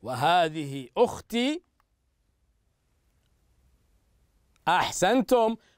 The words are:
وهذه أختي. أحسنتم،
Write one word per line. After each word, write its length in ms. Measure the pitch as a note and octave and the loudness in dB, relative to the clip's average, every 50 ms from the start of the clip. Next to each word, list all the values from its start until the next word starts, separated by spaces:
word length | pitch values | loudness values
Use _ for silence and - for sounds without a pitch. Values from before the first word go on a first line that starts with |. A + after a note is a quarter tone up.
| - | -12
وهذه 840 | A2+ B2+ A#2 C#3 D#3+ F3 F3+ E3+ D#3+ D#3 D#3+ D3 C#3 C3+ C#3 B2+ A#2 _ | -10 -6 -2 0 2 2 2 2 0 -2 -6 -8 -10 -10 -12 -14 -8 _
أختي. 680 | - A#3+ A3+ - - - - A3 A#3 B3 C#4 D#4 F4+ - _ _ _ _ _ _ _ _ _ _ _ _ _ _ _ _ _ _ _ _ _ _ _ _ _ _ _ _ _ _ _ _ _ _ _ _ _ _ _ _ _ _ _ _ _ _ _ _ _ _ _ _ _ _ _ _ _ _ _ _ - | 0 0 0 0 -4 -12 -6 -4 -2 -2 -2 -2 -6 -8 _ _ _ _ _ _ _ _ _ _ _ _ _ _ _ _ _ _ _ _ _ _ _ _ _ _ _ _ _ _ _ _ _ _ _ _ _ _ _ _ _ _ _ _ _ _ _ _ _ _ _ _ _ _ _ _ _ _ _ _ 0
أحسنتم، 880 | F3 F3 C#3 - - - F3 F#3 A#3 C4 G#3 - B3+ A#3+ A3+ A3 A3+ - _ _ _ | 0 0 0 -2 -2 0 0 2 2 2 2 2 2 2 2 2 0 -4 _ _ _